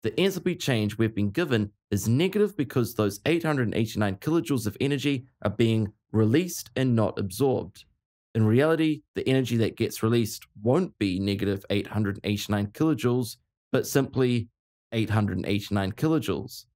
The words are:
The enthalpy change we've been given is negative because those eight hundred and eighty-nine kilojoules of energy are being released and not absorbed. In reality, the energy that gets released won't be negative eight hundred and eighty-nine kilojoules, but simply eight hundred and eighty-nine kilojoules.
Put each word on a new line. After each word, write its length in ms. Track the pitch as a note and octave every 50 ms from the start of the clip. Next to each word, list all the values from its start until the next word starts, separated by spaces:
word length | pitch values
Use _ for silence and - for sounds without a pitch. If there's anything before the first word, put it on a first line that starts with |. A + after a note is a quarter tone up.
| _
The 100 | - -
enthalpy 460 | - F3 G3 F#3 F3+ - F#3 F3 -
change 380 | - - C3 A2+ G#2+ G2+ -
we've 180 | - A2+ A2 A2
been 160 | - G#2 G2+
given 420 | G2 - F3 D#3 C3 A2 G#2+ G#2+ _ _ _ _
is 180 | - G2+ - A2
negative 480 | A#2 C3 E3+ F#3+ F#3 G#3 G#3 G3+ G3+
because 380 | - C#3+ - - C3+ A#2 G2 -
those 260 | - G#2+ G2+ G2+ - _
eight 160 | - E3 E3+ D#3+
hundred 220 | D#3 D3+ C#3 B2
and 100 | G#2+ -
eighty-nine 420 | F#2 A#2 A2 - G#2 G#2+ G2+ F#2
kilojoules 520 | G2 - D3+ D#3+ E3+ - - C#3+ B2+ G2+ A2
of 80 | - -
energy 460 | B2 C#3 D3 C#3 B2 C#3+ C#3+ C3 B2+ - _ _ -
are 80 | G#2+
being 420 | G2+ - A#2+ A2+ A2+ A2 A2 G2+ - _ _ _ -
released 580 | G#2+ A2 G#2+ A#2 D#3 F3+ F3 E3+ - - - _
and 180 | B2+ C3 C3 A#2+
not 240 | A2+ G#2+ F#2+ - -
absorbed. 680 | F#2+ G2 F#2 - C3+ C3+ B2 - - F2+ - - - _ _ _ _ _ _ _ _ _ _
In 100 | A2+ A2
reality, 580 | G#2+ A2 B2 C#3+ D#3+ E3 D#3 D#3+ D#3+ D3+ C#3+ _ _ _
the 120 | F#2+ -
energy 300 | B2 C3 C3 C3 A#2 A#2+ A#2
that 200 | A2+ F#2 - -
gets 240 | A2+ G#2+ - - -
released 440 | A2 A#2 A#2 A#2 A2 - - - _ _ - G2+
won't 360 | A2 B2+ E3+ F#3 E3 - _
be 200 | G#2 G2 F2+ F#2
negative 460 | G2 G2+ G2+ G2 G2+ G2+ G2+ F#2+ - -
eight 200 | G2 G2+ - -
hundred 280 | - G#2+ A2 G2 G2+
and 100 | - -
eighty-nine 420 | G2 G#2 G2+ - - G#2+ G#2 G#2 G2+
kilojoules, 680 | - - D#3 D#3+ D#3 A#2 - B2 A#2+ B2+ B2+ A#2 - _ _ _ _ _ _ _ -
but 140 | C3+ -
simply 600 | - - C#3+ C#3 - - C3+ C3 B2 B2 A#2+ G2+ - _ _ _ _ _ _ _ _ -
eight 180 | A#2 A2 G2+
hundred 260 | G#2 G#2+ G#2 G2 F#2+
and 100 | F#2+ -
eighty-nine 460 | - G2+ G2 - - G2 G2+ G2 F#2+ F#2
kilojoules. 720 | - - D#3+ D#3+ D3+ - - F#2 C#2 - - - - - _ _